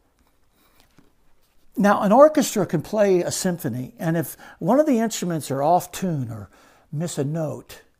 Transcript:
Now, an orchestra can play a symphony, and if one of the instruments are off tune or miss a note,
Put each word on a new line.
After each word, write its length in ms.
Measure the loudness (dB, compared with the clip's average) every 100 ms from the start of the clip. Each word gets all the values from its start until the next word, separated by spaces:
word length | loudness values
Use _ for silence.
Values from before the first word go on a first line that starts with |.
| _ _ _ _ _ _ _ _ _ _ _ _ _ _ _ _ _ 0
Now, 260 | 2 2
an 80 | 4
orchestra 560 | 8 8 6 0 -2 -2
can 160 | -2
play 380 | -2 0 2 2
a 100 | 0
symphony, 640 | -4 -4 -4 -4 -6 -8 -6
and 200 | -2 -2
if 200 | -4 -10 -20 -6
one 220 | 0 2
of 60 | 2
the 120 | 0
instruments 540 | -2 -4 -6 -6 -4
are 100 | -2
off 300 | 0 0 -2
tune 380 | -6 -4 -4 -6
or 180 | -10 -16 _ _ _ _
miss 260 | -8 -6 -4
a 80 |
note, 580 | -4 -4 -6 -8 -14 -20 _